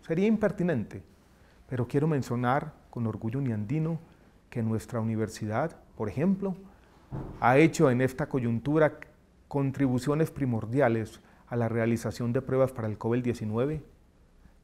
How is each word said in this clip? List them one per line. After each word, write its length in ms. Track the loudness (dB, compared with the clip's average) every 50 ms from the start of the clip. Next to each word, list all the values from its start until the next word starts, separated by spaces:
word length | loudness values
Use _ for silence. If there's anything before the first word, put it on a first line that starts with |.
sería 240 | -8 -4 -2 0 2
impertinente, 800 | 2 2 2 0 -2 0 0 0 0 0 -2 -2 -6 -10 -16 -16 -18 -20 _ _ _ -20 -20 -20 -20 -20 -20 -12
pero 200 | -8 -4 -4 -2
quiero 200 | 0 0 0 2
mencionar 640 | 2 0 0 -2 -2 -2 0 0 2 0 0 -2 -6 -12 -18 -20 -12
con 160 | -8 -4 -4
orgullo 320 | -4 -4 -4 -4 -4 -4
uniandino 640 | -2 -2 -2 -2 -2 -2 -2 -2 -2 -2 -2 -4 -6 -8 -14 -20 -20 -20 -20 -20 -20 _ -10
que 140 | -6 -4 -2
nuestra 360 | 0 0 -2 -4 -4 -4 -2
universidad, 760 | -2 0 0 0 -2 -4 -4 -6 -6 -2 -2 0 -2 -2 -4 -10 -20 -16 -8
por 140 | -6 -6 -4
ejemplo, 460 | -2 0 2 2 2 0 0 -4 -6 -6 -10 -20 -20 -20 -20 -20 -20 -20 -18 -12 -10 -10 -10 -10 -6 0
ha 180 | 4 6 8
hecho 340 | 8 6 6 6 4 4 4
en 100 | 6 4
esta 280 | 2 0 0 -2 -6 -2
coyuntura 720 | -2 -2 0 0 -2 0 0 2 4 4 4 4 2 -4 -18 -20 -20 _ _ _ _ _ -12
contribuciones 840 | -6 -2 -2 0 0 0 2 2 2 2 0 0 0 0 0 0 0
primordiales 880 | -2 -2 -2 0 0 -2 -2 -2 2 2 4 4 4 2 -2 -6 -10 -18 -20 -20 -20 -20 -12
a 100 | -6 -2
la 140 | -2 0 0
realización 640 | 0 0 2 2 2 0 0 -4 -4 -2 -2 0 0
de 80 | -2
pruebas 300 | 0 0 2 2 2 2
para 160 | 0 -2 -4
el 100 | -4 -4
covid 240 | -2 -2 0 0 2
diecinueve, 640 | 2 0 -2 -2 -2 -2 0 0 0 0 -2 -6 -8 -14 -20 -20 -20 _ _ -20 -20 _ -20 -20 -20 -20 -20 -14